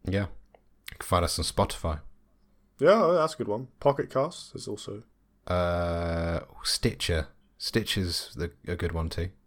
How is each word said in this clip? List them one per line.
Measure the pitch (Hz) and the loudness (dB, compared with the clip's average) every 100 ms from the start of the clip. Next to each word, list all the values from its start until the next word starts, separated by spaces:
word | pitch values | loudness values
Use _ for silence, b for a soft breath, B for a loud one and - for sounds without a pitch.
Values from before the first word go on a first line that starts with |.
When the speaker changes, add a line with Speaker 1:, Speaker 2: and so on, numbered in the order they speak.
Speaker 1:
Yeah. | - 95 101 - - - _ _ - | -2 -2 -2 -8 -18 -20 _ _ -18
You | - | -14
can | - | 0
find | 90 85 | 2 2
us | - | 0
on | - | -2
Spotify. | - 98 - 82 76 - - _ _ _ _ _ _ | 2 0 0 -4 -4 -8 -20 _ _ _ _ _ _
Speaker 2:
Yeah, | 143 214 | 6 8
oh, | 175 | 6
that's | 175 156 - | 4 2 0
a | |
good | 104 | -4
one. | 104 131 _ | -4 -6 _
Pocket | 143 139 - | 2 2 0
Casts | 135 143 - - 117 | 0 0 -4 -14 -12
is | 113 | -10
also. | 104 - 101 - _ _ _ - | -10 -8 -12 -14 _ _ _ -2
Speaker 1:
Uh, | 90 87 87 85 85 85 85 85 85 - - | 0 2 2 0 0 0 0 0 -2 -6 -8
Stitcher. | - - 117 - - 82 76 - _ _ | -4 0 0 0 0 0 0 -10 _ _
Stitcher's | - 113 104 - 90 82 - - | -2 0 0 -2 0 -2 -6 -8
the, | 85 - - | -8 -8 -8
a | 85 | -4
good | 87 | -2
one | 82 80 | -2 -2
too. | - 87 - | -2 -6 -6